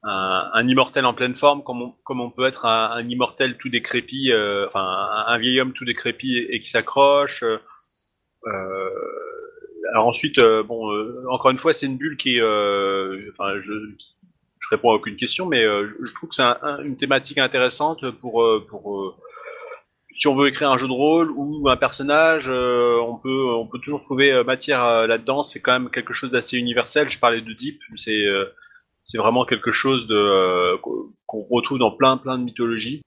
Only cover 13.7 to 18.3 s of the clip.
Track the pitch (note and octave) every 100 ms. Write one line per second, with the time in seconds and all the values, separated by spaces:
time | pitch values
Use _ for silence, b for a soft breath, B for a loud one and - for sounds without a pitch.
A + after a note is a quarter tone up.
13.7 | G#2+ G#2+ G#2 - _ _ _ _ _ -
14.7 | - A#2+ G#2+ - G#2 A#2+ - F#3 C#3 A2
15.7 | G#2 G#2 - B2 - E3+ - B2 B2 D3
16.7 | C#3+ C#3+ C3 C#3 C3+ C3 C#3+ B2+ C3+ B2
17.7 | - D3+ D#3+ C3 A2 B2+